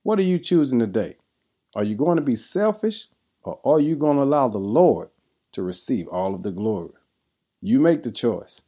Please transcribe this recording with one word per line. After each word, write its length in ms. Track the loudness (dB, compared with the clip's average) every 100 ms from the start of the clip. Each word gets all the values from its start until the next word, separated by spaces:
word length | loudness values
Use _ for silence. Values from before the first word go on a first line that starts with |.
What 160 | 0 2
are 60 |
you 160 | 2 0
choosing 400 | 2 2 4 2
today? 380 | 2 -2 -4 -10 _ _ _ _ _ -4
Are 80 |
you 120 | -4 0
going 200 | 0 0
to 80 |
be 120 | 0 -4
selfish, 760 | -4 -2 -2 -2 -6 -6 -16 _ _ _
or 160 | -12 -6
are 160 | 2 2
you 160 | 2 0
going 220 | 2 2
to 60 |
allow 240 | 2 2 0
the 100 | -2
Lord 520 | 0 4 4 2 -4 _ _ _ _
to 100 | -8
receive 460 | -6 -6 -4 -4 -4
all 260 | -4 -4
of 80 | -4
the 80 | -8
glory? 460 | -4 -4 -4 -8 _ _ _ _ _ _ _
You 180 | 0 4
make 220 | 4 2
the 100 | -2
choice. 520 | -4 -2 -2 -8 -20